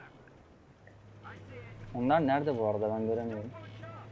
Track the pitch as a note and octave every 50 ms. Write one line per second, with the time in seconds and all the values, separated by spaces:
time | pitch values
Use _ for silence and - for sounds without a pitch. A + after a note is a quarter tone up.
0 | - - - - - - - - - - - - - - - - - - - -
1 | - - - - - - - - - - B4+ B4 - - - - - - - B2
2 | B2 C3 D3+ E3+ D#3 C3 C3+ D3 D3 D3+ C3 A2+ A2 G#2+ G#2+ G2+ G#2+ G#2+ A2 A2
3 | A2 A2 A2+ A#2 A#2 A#2 A2 G#2+ G2+ B2+ - - - - - - - - - -
4 | - -